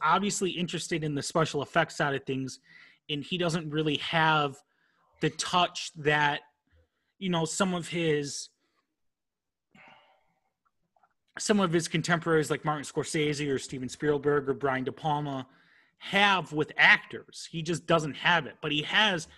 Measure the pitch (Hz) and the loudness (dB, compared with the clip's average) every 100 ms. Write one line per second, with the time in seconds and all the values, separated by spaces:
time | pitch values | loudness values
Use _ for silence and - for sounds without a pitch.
0 | 156 180 202 - 185 165 175 170 - 170 | 6 6 4 0 -2 0 -4 -4 -4 -2
1 | 151 143 - 170 156 147 127 170 156 - | -2 -2 0 2 2 0 0 2 0 0
2 | 147 135 - 135 131 - _ - - _ | 0 0 -2 -4 -4 -10 _ -20 -20 _
3 | - 147 131 180 175 170 156 151 156 143 | -10 -10 -6 -2 0 0 -2 -2 0 -2
4 | - 165 160 156 143 131 _ _ _ _ | 0 2 4 4 0 -4 _ _ _ _
5 | _ _ 156 - - 180 175 - - 160 | _ _ -2 -2 0 2 2 -2 -12 -2
6 | 147 151 147 147 - _ _ _ _ _ | 0 2 2 0 -8 _ _ _ _ _
7 | _ _ 190 170 160 - 190 180 160 175 | _ _ -2 0 0 0 0 -2 -4 -2
8 | 165 147 143 - - _ _ _ _ _ | 0 0 -2 -10 -14 _ _ _ _ _
9 | _ _ _ _ _ _ _ _ - - | _ _ _ _ _ _ _ _ -20 -20
10 | _ _ _ _ _ _ _ _ _ _ | _ _ _ _ _ _ _ _ _ _
11 | _ _ _ - - 208 185 165 160 165 | _ _ _ -6 0 2 2 0 0 -2
12 | 156 170 170 160 147 147 156 151 131 - | 0 0 2 2 2 -2 -2 -4 -4 -6
13 | 131 160 151 147 147 131 - 135 127 - | -4 -2 -2 -2 -2 -4 -4 -10 -10 -4
14 | 151 147 143 147 135 123 139 131 127 120 | -2 0 2 0 0 -2 -2 -2 -4 -4
15 | 160 147 147 135 131 _ _ _ _ _ | -4 -2 -4 -8 -10 _ _ _ _ _
16 | - 196 202 185 151 151 147 - 165 214 | -2 2 4 4 0 -2 -2 4 6 6
17 | - 110 - - - 165 160 156 - 165 | 2 -14 -14 -18 -12 -8 -6 -4 2 2
18 | 151 - 165 170 123 - 156 147 147 190 | 0 -2 2 2 0 -8 -4 -4 0 2
19 | 214 175 - | 2 0 -6